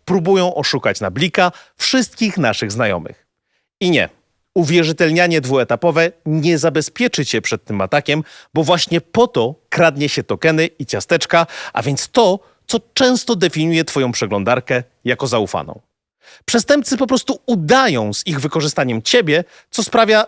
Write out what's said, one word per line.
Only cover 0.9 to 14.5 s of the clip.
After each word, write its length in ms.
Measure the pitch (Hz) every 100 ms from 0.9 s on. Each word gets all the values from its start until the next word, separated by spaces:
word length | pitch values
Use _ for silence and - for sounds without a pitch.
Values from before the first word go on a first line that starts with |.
| -
na 100 | 95
blika 400 | 104 180 - 180 - - -
wszystkich 600 | - 262 226 - 220 180
naszych 340 | 123 104 107
znajomych. 560 | 107 110 87 80 - _ _ _ _ _ -
I 120 | 180
nie, 180 | 143 85 _ _ _ _ 180
uwierzytelnianie 840 | 147 170 160 160 165 165 175 160
dwuetapowe 680 | 127 135 117 120 170 156 170 - 156
nie 320 | 156 160 160
zabezpieczy 680 | 160 156 143 - 240 - 135
cię 160 | 113
przed 220 | - 110
tym 180 | - 101
atakiem, 420 | 95 147 143 151 - - -
bo 100 | 156
właśnie 380 | 151 175 - 170
po 260 | - 226 240
to 280 | 131 117 151 -
kradnie 400 | 170 165 139 147
się 140 | -
tokeny 440 | - 104 160 160 160
i 180 | - 127
ciasteczka, 640 | 104 - 165 - 170 165 - -
a 80 | -
więc 260 | 117 139 -
to, 320 | - 208 196 _ _ -
co 120 | 233 -
często 420 | - 254 254 - 196
definiuje 500 | 175 156 160 165 160
twoją 260 | 143 127
przeglądarkę 720 | 117 107 101 98